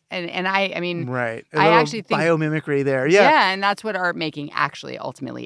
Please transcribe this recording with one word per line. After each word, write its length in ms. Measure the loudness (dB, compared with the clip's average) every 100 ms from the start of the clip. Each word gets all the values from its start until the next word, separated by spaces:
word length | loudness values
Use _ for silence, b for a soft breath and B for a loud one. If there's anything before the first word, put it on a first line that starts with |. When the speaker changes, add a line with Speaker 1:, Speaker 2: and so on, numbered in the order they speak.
| _
Speaker 1:
and, 200 | -10 -6
and 160 | -4 -2
I, 260 | 0 -2 -4
I 40 |
mean, 260 | -4 -4 -4
Speaker 2:
Right. 380 | -2 -4 -6 -6
A 60 | 0
Speaker 1:
I 60 |
Speaker 2:
little 140 | 4 4
Speaker 1:
actually 220 | 4 -2
think 180 | -2 0
Speaker 2:
biomimicry 640 | 2 2 0 -2 0 0
there. 220 | 2 0 4
Yeah. 140 | 6 6
Speaker 1:
Yeah, 200 | 6 4
and 100 | 2
that's 200 | -2 -2
what 140 | -4 -4
art 180 | -2 -2
making 360 | -6 -6 -8
actually 460 | -4 -4 -6 -12 -10
ultimately 460 | -10 -10 -12 -10